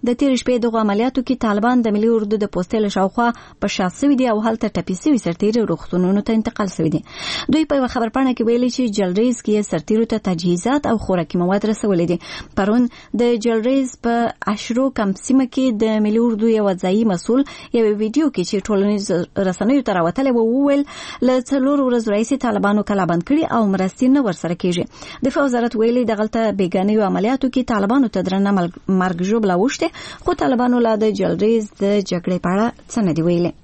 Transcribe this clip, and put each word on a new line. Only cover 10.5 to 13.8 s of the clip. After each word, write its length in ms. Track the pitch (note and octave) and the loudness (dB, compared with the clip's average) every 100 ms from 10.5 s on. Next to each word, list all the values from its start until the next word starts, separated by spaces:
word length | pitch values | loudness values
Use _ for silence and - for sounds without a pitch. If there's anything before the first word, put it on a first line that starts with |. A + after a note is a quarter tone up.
| F3 A3+ C#4+ C#4+ | 0 0 0 0
او 20 | A3 | -2
خوراکي 440 | - F#3 E3 F3+ | 0 -2 0 -2
مواد 240 | F3 G3 G#3+ | 0 0 0
رسولي 380 | G#3+ G#3+ F#3 E3+ | -2 0 0 0
دي. 80 | E3+ - - - - | -2 -6 -16 -8 -2
پرون 320 | G3 A#3 A#3+ - - G#3 | 2 2 0 -4 -8 0
د 160 | A#3+ A#3+ A#3 | 2 2 0
جلریز 480 | A3+ A3+ C4+ | 0 2 0